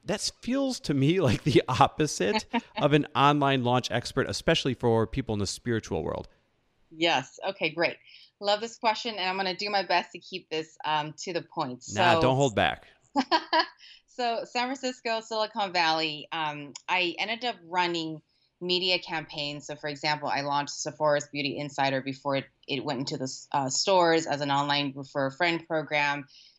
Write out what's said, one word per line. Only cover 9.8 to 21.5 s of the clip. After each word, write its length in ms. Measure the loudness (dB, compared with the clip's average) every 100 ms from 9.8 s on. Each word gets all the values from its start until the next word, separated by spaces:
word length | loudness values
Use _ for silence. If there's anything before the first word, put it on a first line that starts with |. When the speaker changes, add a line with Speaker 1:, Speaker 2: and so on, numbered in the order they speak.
Speaker 2:
best 280 | 2 0 0
to 60 | -10
keep 300 | -12 -14 -6
this, 260 | -6 -6 -8
um, 300 | -2 -2 -2 -8
to 120 | -6
the 100 | -6
point. 400 | -6 -6 -6 -8 -6
Speaker 1:
Nah, 220 | 2 4 6
Speaker 2:
So 60 |
Speaker 1:
don't 140 | 4 4
hold 200 | 2 4
back. 320 | 0 0 -10 _ _ -2
Speaker 2:
<laughs> 100 | 0 0 2 0 0 -6 -20 -20 _
So 340 | -4 -2 -2
San 220 | -4 -4 -4
Francisco, 540 | -4 -6 -4 -4 -4
Silicon 500 | -4 -2 -2 -2 -2
Valley, 560 | 2 4 4 0 -4 -8
um, 420 | -4 -4 -4 -10 -12 -4
I 280 | 0 0 -2
ended 280 | -6 -4 -6
up 100 | -6 -6
running 560 | -2 0 0 -6 -10 _ _ _ -8
media 400 | -2 0 2 0
campaigns. 680 | -2 -8 -6 -8 -8 -8 -12
So, 100 | -8
for 120 | -8
example, 400 | -4 -2 -2 -2
I 140 | -2
launched 300 | -2 -2 -2 -6
Sephora's 520 | -8 -2 2 2 0
Beauty 260 | -6 -4